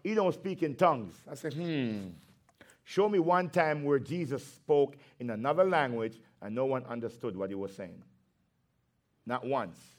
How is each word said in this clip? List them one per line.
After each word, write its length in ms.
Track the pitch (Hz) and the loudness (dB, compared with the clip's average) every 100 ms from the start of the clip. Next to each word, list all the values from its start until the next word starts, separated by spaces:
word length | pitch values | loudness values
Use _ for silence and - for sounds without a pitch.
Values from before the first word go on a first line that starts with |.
he 120 | 196 | -2
don't 180 | 214 185 | 2 2
speak 300 | - 190 175 | 0 -6 -2
in 120 | 160 135 | -2 4
tongues." 440 | 180 135 95 - - | 4 4 -4 -14 -16
I 40 | |
said, 180 | 147 156 | -10 -8
"Hmm. 560 | 143 170 151 120 107 95 78 _ _ _ _ - _ | -6 -4 -2 -2 -4 -8 -14 _ _ _ _ -20 _
Show 240 | - 185 208 | -4 0 2
me 100 | 196 | 4
one 320 | 165 180 175 | 4 2 2
time 340 | 180 156 151 | 2 2 2
where 140 | 143 139 | 2 2
Jesus 480 | - 175 143 131 - | 0 -4 -4 -6 -8
spoke 500 | - - 147 139 - - - | -10 4 4 4 0 -20 -10
in 120 | 120 | -8
another 340 | 107 135 160 | -2 0 4
language 560 | 190 165 135 117 113 - - - | 4 4 2 0 -4 -6 -20 -16
and 140 | 104 | -6
no 100 | 117 135 | -2 0
one 180 | 127 123 | -2 -4
understood 500 | 117 113 - 117 92 | -8 -8 -6 -8 -4
what 140 | 98 | -6
he 60 | 98 | -4
was 180 | 98 | -8
saying." 280 | 101 90 87 - _ _ _ _ _ _ _ _ _ _ _ 110 | -10 -14 -16 -20 _ _ _ _ _ _ _ _ _ _ _ -8
Not 180 | 123 | -6
once. 340 | 123 135 92 80 - | -2 -4 -4 -10 -20